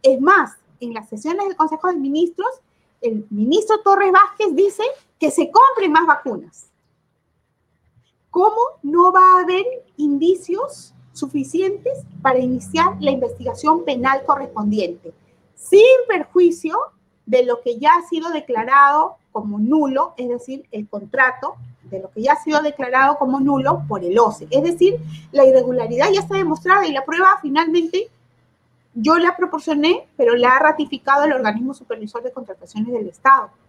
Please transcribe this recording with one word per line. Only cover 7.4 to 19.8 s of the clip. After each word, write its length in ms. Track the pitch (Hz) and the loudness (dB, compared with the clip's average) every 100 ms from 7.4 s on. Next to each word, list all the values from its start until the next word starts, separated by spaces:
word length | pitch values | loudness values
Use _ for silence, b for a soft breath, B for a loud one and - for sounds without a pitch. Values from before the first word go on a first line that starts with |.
| _ _ _ _ _ _ _ _ _ | _ _ _ _ _ _ _ _ _
¿Cómo 320 | 349 403 440 508 - | 0 0 2 -4 -4
no 280 | 285 339 359 | -2 4 4
va 200 | 370 359 | 6 6
a 100 | 359 | 4
haber 240 | 349 370 480 508 _ - | 2 -2 -4 -10 _ -6
indicios 1000 | 294 277 330 370 - 381 554 - - _ _ | -4 0 0 0 -4 -6 -6 -10 -20 _ _
suficientes 920 | - 277 294 269 339 381 403 494 - - - | -12 -8 -6 -6 -4 -4 -4 -8 -8 -12 -6
para 160 | 262 254 | -2 0
iniciar 600 | 254 254 - 320 359 392 | -2 -6 -4 -2 -2 -2
la 100 | 294 | -4
investigación 760 | 254 240 - 247 262 302 320 | -2 -6 -8 -10 -4 0 0
penal 400 | 330 254 254 277 - | 0 -2 -2 -2 -2
correspondiente? 840 | 277 269 220 208 208 175 170 165 _ _ _ _ _ | -4 -4 -6 -4 -2 -4 -8 -18 _ _ _ _ _
Sin 260 | - 392 480 523 480 | 4 6 8 6 2
perjuicio 680 | 370 - 359 349 - 320 392 587 _ _ _ - | -4 0 2 2 2 -6 -6 -6 _ _ _ 0
de 180 | 254 | 2
lo 180 | 247 240 | 2 -2
que 180 | 247 226 | -4 0
ya 160 | 294 349 | 2 2
ha 120 | 339 | 0
sido 220 | 320 330 | -6 -4
declarado 840 | 311 302 233 233 277 277 294 320 - _ | -8 -4 -6 2 6 6 4 -2 -6 _
como 260 | 214 208 208 | -10 -8 -4
nulo, 560 | 220 302 | 0 0